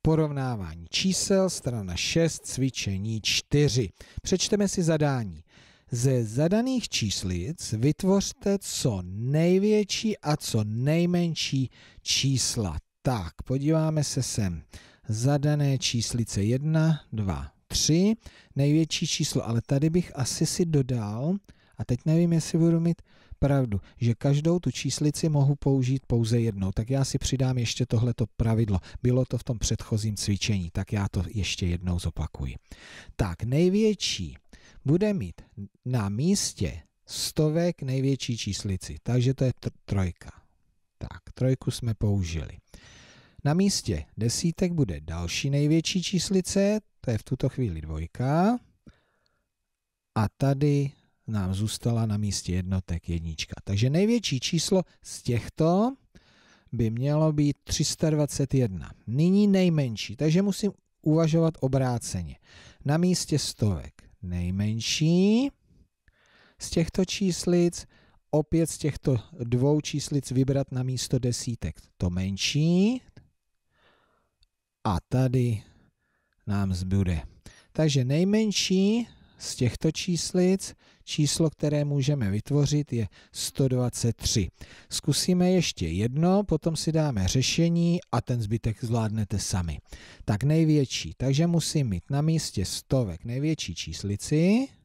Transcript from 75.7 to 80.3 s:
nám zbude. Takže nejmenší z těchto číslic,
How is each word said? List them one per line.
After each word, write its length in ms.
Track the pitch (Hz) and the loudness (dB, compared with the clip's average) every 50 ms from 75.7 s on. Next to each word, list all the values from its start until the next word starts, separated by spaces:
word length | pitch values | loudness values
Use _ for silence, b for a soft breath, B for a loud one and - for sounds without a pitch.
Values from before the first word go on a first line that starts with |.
| b b b b b b b b b b b b b b _ | b b b b b b b b b b b b b b _
nám 260 | - 101 101 101 95 92 | -4 -2 0 0 0 -2
zbude. 480 | 90 92 92 98 98 95 90 87 78 - B B B B B B B B B | -2 -2 0 2 2 2 2 0 -4 -4 B B B B B B B B B
Takže 320 | B - 156 156 135 139 123 | B 0 2 2 2 2 2
nejmenší 1040 | 127 139 156 180 196 208 220 220 214 190 - - - 185 190 190 202 220 240 233 b b b b b b | 2 2 2 2 4 4 2 2 2 0 -2 0 2 2 4 4 4 2 0 -2 b b b b b b
z 180 | b - - - | b -12 -12 -4
těchto 360 | - 127 117 - - - 160 | 0 0 0 0 0 -2 -2
číslic, 840 | 156 - - - 175 156 - - | -2 -2 -4 -2 -2 -2 -4 -2